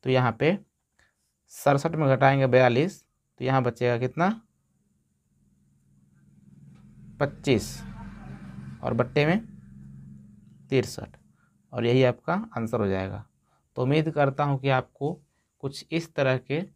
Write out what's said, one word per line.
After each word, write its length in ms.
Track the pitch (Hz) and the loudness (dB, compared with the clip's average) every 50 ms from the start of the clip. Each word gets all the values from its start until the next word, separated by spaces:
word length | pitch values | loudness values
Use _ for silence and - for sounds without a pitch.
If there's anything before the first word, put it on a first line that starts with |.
| _ | _
तो 60 | 131 | 2
यहाँ 220 | 131 131 123 120 113 | 2 2 2 2 0
पे 240 | - 131 151 190 202 - _ _ _ _ _ _ _ _ _ _ _ _ _ _ _ _ _ - | 2 2 0 0 0 -6 _ _ _ _ _ _ _ _ _ _ _ _ _ _ _ _ _ -20
सड़सठ 380 | - - 143 143 143 - 165 | -2 2 2 2 2 2 -2
में 160 | 160 156 156 135 | -2 0 2 2
घटाएंगे 380 | 135 127 139 135 139 139 135 127 | 4 4 4 4 4 4 2 6
बयालीस 560 | 120 127 127 123 120 120 151 190 - - _ _ _ _ _ _ _ _ | 6 6 6 6 6 4 2 0 -4 -10 _ _ _ _ _ _ _ _
तो 60 | 127 | -2
यहाँ 160 | 127 131 135 123 | 0 2 2 2
बचेगा 340 | 123 117 - 123 123 120 117 | 0 -2 0 0 0 0 0
कितना? 320 | 127 127 127 156 170 190 220 226 _ _ _ _ _ _ _ _ _ _ _ _ _ _ _ _ _ _ _ _ _ _ _ _ _ _ _ _ _ _ _ _ _ _ _ _ _ _ _ - - - - - - - - - - - - - - - - - | -2 -4 -2 0 0 0 0 -4 _ _ _ _ _ _ _ _ _ _ _ _ _ _ _ _ _ _ _ _ _ _ _ _ _ _ _ _ _ _ _ _ _ _ _ _ _ _ _ -20 -20 -20 -20 -20 -20 -20 -20 -20 -20 -20 -20 -20 -20 -20 -4 -4
पच्चीस 580 | 147 139 - - - 143 131 104 - - - - - - - - - - - - - - - - - - - - - - - - - | -4 -4 -4 -6 0 2 2 2 2 -4 -12 -14 -14 -14 -14 -14 -14 -16 -16 -16 -16 -16 -16 -16 -16 -16 -16 -16 -16 -16 -16 -8 -6
और 100 | 123 120 | -4 0
बट्टे 320 | 117 123 - - 147 147 | 0 -2 0 2 0 2
में 140 | 151 175 220 - - - - - - - - - - - - - - - - - - - - - - - - - - | 2 2 0 -2 -6 -20 -20 -20 -20 -20 -20 -20 -20 -20 -20 -20 -20 -20 -20 -20 -20 -20 -20 -20 -20 -20 -20 -8 0
तिरसठ, 480 | 135 131 117 - - - - - - - _ _ _ _ _ _ _ _ _ _ - | 0 0 0 0 -6 -14 -14 -16 -18 -20 _ _ _ _ _ _ _ _ _ _ -6
और 120 | 120 113 | -2 0
यही 180 | 117 120 131 131 | 2 4 6 4
आपका 300 | 123 120 - _ - 170 196 226 226 - 127 | 4 2 0 _ -4 -4 -4 -4 -6 -6 -6
आंसर 220 | 113 113 - 117 | -6 -4 -2 -2
हो 80 | 104 98 | 0 0
जाएगा। 380 | 95 95 95 95 101 104 - _ _ _ _ _ _ _ _ _ _ - | 0 -2 -4 -6 -8 -12 -14 _ _ _ _ _ _ _ _ _ _ -4
तो 60 | 127 | -2
उम्मीद 260 | 127 143 156 156 160 | 0 2 0 0 0
करता 320 | 156 147 143 139 135 139 147 | 0 0 0 0 2 0 -2
हूँ 160 | 143 139 131 | 0 -2 -2
कि 100 | 127 139 | 0 0
आपको 420 | 131 127 123 _ _ _ 139 147 175 - _ _ _ _ _ _ _ _ - | 0 0 -2 _ _ _ -8 -8 -8 -8 _ _ _ _ _ _ _ _ -10
कुछ 220 | 135 143 - - _ | -10 -10 -10 -14 _
इस 220 | 160 165 165 - _ | -6 -6 -6 -6 _
तरह 220 | - 139 131 131 127 | -2 0 2 0 0
के 240 | - _ 135 156 185 - _ | -2 _ -6 -6 -6 -8 _